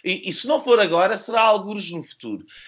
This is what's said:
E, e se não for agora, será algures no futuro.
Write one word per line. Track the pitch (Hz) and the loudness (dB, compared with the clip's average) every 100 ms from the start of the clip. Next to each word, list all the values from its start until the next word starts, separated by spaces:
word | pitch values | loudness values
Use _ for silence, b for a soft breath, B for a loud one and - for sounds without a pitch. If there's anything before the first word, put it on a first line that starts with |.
E, | 185 185 190 | -6 -6 -6
e | |
se | - 240 | -6 -2
não | 294 | -2
for | 262 233 | 4 4
agora, | 185 170 190 208 | 4 2 0 -2
será | - 226 | -2 2
algures | 220 214 196 208 170 | 4 2 -2 -10 -8
no | 170 | -10
futuro. | - - 113 101 - B | -12 -14 -12 -12 -12 B